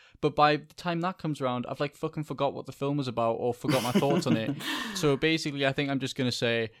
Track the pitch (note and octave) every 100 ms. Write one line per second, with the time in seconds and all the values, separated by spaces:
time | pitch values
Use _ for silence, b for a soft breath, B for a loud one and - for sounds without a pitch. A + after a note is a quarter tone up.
0 | B B D3+ D3 D3 D3+ D3+ - F3 E3
1 | F3 F#3 D#3+ C#3+ C3 B2 A#2+ C3 C#3+ -
2 | D#3 D#3 D3+ C3 C3+ B2+ B2+ - C#3 D3
3 | B2+ A2+ A#2 A2+ B2 A#2 C#3 C3+ A#2+ B2+
4 | C#3 F3+ C3 A2+ A2 C#3+ - D4+ A#3+ G3
5 | D#3 C3+ D#3+ D#3+ D#3 C#3+ C3+ C3+ C#3+ C3+
6 | C3 - B2+ - A#2+ A#2 A2+ b